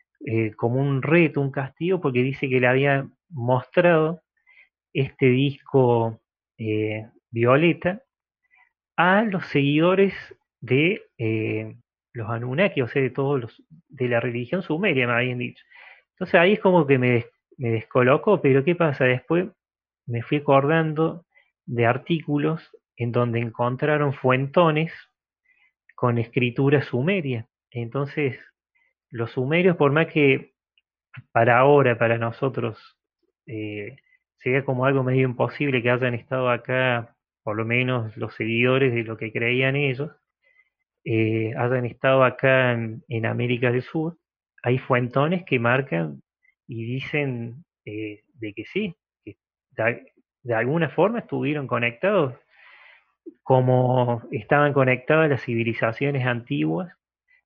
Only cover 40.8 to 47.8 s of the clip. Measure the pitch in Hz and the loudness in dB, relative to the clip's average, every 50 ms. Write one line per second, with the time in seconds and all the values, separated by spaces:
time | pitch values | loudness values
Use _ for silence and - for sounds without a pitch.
40.8 | _ _ _ _ _ 151 113 113 110 110 113 113 110 110 117 - 120 123 131 123 | _ _ _ _ _ -2 -2 0 0 0 0 -2 -4 -4 -4 -4 -2 -2 -2 -2
41.8 | 123 117 - - - 135 131 135 127 123 127 - 139 135 131 131 127 123 120 117 | -4 -6 -6 -2 0 2 4 4 4 2 2 0 2 2 4 4 4 2 0 -2
42.8 | 117 110 113 - - - 113 113 113 117 117 117 120 120 123 117 127 123 120 127 | -4 -6 -8 -12 -12 -8 -6 -4 -4 -2 -2 -2 -2 -2 -2 0 0 0 0 -2
43.8 | - - - 160 156 170 165 _ _ _ _ _ _ _ _ _ - 123 127 127 | -4 -4 -6 -6 -6 -6 -8 _ _ _ _ _ _ _ _ _ -2 -2 -2 -2
44.8 | - - 131 120 123 120 127 135 143 160 185 180 185 - 143 120 117 117 127 139 | 0 0 0 0 0 0 0 0 0 0 -2 -4 -2 -2 -2 0 2 2 2 0
45.8 | 135 - 165 170 165 151 139 135 _ _ _ _ _ _ _ _ _ - 113 113 | 0 -2 -4 -4 -4 -6 -8 -14 _ _ _ _ _ _ _ _ _ -14 -12 -10
46.8 | 113 120 127 135 - - - 147 143 135 123 117 117 117 117 151 - _ _ _ | -8 -6 -8 -8 -8 -6 -4 -4 -2 -4 -6 -8 -10 -12 -14 -16 -20 _ _ _